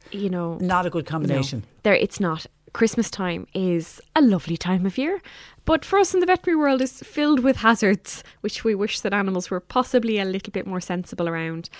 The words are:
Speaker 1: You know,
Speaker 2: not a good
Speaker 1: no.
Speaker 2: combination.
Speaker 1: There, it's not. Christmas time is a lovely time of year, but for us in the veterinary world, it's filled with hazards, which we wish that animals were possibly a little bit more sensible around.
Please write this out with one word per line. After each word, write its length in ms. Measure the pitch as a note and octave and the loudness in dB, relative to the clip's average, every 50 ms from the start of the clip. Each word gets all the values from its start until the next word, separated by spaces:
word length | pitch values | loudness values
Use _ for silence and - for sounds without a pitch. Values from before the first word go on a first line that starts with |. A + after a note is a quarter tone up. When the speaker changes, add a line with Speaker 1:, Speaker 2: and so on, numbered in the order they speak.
| _ - | _ -14
Speaker 1:
You 180 | - G3+ G3+ G3 | -8 -4 -4 -2
know, 280 | F#3 F3 F3 E3+ E3 - | -2 -2 -4 -4 -4 -4
Speaker 2:
not 240 | F#3 F3+ F#3 F3+ F3 | -2 0 0 0 0
a 40 | F3 | 0
good 160 | - E3+ C#3+ | -2 -4 -4
Speaker 1:
no. 40 | - | -4
Speaker 2:
combination. 520 | D#3 D#3+ D3+ F3+ C#3 C3+ C3 C3+ C3+ A2+ G2 - _ _ - | -4 -2 0 0 0 0 -2 -2 -6 -8 -10 -12 _ _ 2
Speaker 1:
There, 100 | G#3+ G3 | 4 4
it's 260 | - - - - - | 4 4 0 -2 -2
not. 260 | G3+ E3+ D#3+ E3+ - - - _ _ - - | -2 -2 -2 -4 -8 -14 -20 _ _ -16 -2
Christmas 360 | - A#3 A3 - A#3 G#3+ - | 0 0 2 2 0 -2 -2
time 380 | - - F#3+ F3+ E3+ F3+ - - _ | -4 -4 -4 -4 -4 -6 -8 -8 _
is 480 | F#3+ F#3 F3+ F3 E3+ E3 - - - - _ _ | -2 0 0 0 0 -2 -4 -10 -12 -14 _ _
a 60 | D#4+ | 6
lovely 360 | D4 A#3 G3 E3 - - E3+ - | 6 6 6 4 0 -2 -4 -4
time 280 | - F3 F#3 F#3 F#3 | -2 0 0 0 0
of 120 | G3 - - | 0 -2 -2
year, 240 | C4+ D#4+ G4+ F4+ - - - - - - - - _ | -2 -2 -4 -6 -8 -12 -20 -20 -20 -20 -20 -8 _
but 200 | - D#4+ D#4 - | 0 0 0 2
for 140 | - F#4+ G4+ | 2 2 4
us 140 | G4 F#4+ - | 4 4 2
in 60 | F#4 | 2
the 60 | F4+ | 2
veterinary 340 | F4+ F#4 F#4 - F#4 E4 D#4 | 2 2 0 2 0 0 2
world, 220 | D4+ C#4 C4 B3+ | 2 2 2 2
it's 220 | C4 B3+ - - - | 0 -2 -4 -8 -16
filled 380 | - - D4 D4 D4 D4+ C4 | -10 -4 0 2 4 4 4
with 160 | A#3+ C4+ C4 C4+ | 4 2 2 4
hazards, 680 | - A3 A3+ - A3+ F#3+ G#3 G3 - - - - - - - _ | 4 4 4 4 4 2 2 2 0 -4 -6 -6 -8 -14 -16 _
which 220 | - G#3+ - - - | -8 -6 -6 -2 -2
we 100 | A3+ G#3+ | -2 0
wish 280 | F#3+ G#3 A3 - - | 0 -2 -4 -4 -4
that 120 | - G3+ G3 | -4 -2 -2
animals 360 | G3+ G3 G3 F#3+ F3+ F3+ - | 0 0 0 -2 -2 -4 -4
were 100 | F#3+ F3+ | -6 -6
possibly 580 | - _ - B3 B3 - - B3 A3 A3+ G#3+ G#3 | -6 _ -2 -2 -2 2 2 2 2 2 0 -2
a 80 | G3 | -2
little 260 | F#3+ F#3 G3 - - | -2 -4 -6 -8 -6
bit 140 | - F#3+ - | -8 -8 -6
more 160 | F#3+ F#3 F3+ | -6 -6 -6
sensible 480 | - - F3+ F3+ F3+ - - - E3+ E3+ | -4 -4 -6 -6 -6 -8 -6 -4 -4 -4
around. 400 | E3 E3 D#3+ D#3+ E3 E3 E3+ - - - | -2 -4 -4 -6 -6 -8 -10 -14 -18 -20